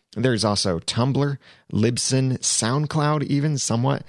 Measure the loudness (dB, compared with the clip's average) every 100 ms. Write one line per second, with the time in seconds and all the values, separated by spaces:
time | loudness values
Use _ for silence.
0 | _ -2 0 2 2 0 0 -2 -2 0
1 | 2 2 0 -2 -10 -20 -6 0 2 2
2 | 0 0 0 0 -2 0 0 0 0 0
3 | 0 0 0 0 0 -2 0 0 0 0